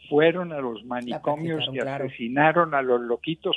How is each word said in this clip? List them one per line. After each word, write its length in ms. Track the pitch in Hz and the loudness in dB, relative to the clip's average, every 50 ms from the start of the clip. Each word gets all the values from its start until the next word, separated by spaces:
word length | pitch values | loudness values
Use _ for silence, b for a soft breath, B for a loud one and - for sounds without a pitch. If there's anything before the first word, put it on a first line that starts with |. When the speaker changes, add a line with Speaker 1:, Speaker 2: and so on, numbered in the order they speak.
| - - | -6 0
Speaker 1:
Fueron 440 | 151 147 156 165 165 180 180 170 | 4 6 6 6 4 2 -4 -6
a 80 | 160 143 | -6 -6
los 220 | 135 120 113 104 | -6 -6 -8 -8
Speaker 2:
La 60 | 113 123 | -8 -8
Speaker 1:
manicomios 760 | 123 123 120 123 113 120 - 151 147 151 160 165 160 156 143 | -8 -6 -4 -6 -6 -4 -2 -2 -2 -2 -2 -4 -2 -4 -4
Speaker 2:
practicaron, 100 | 135 135 | -4 -4
Speaker 1:
y 40 | 131 | -4
Speaker 2:
claro. 240 | 123 135 135 139 139 | -4 -4 -4 -4 -6
Speaker 1:
asesinaron 720 | 131 - - 120 113 127 143 151 160 156 175 170 160 151 | -6 -6 -8 -6 -2 2 4 4 6 4 4 2 2 0
a 80 | 139 | 0
los 180 | 131 127 123 120 | 2 2 2 2
loquitos 560 | 120 117 120 - - 156 165 - - 190 160 | 2 -2 -4 -2 -2 -4 -6 -4 -4 -4 -4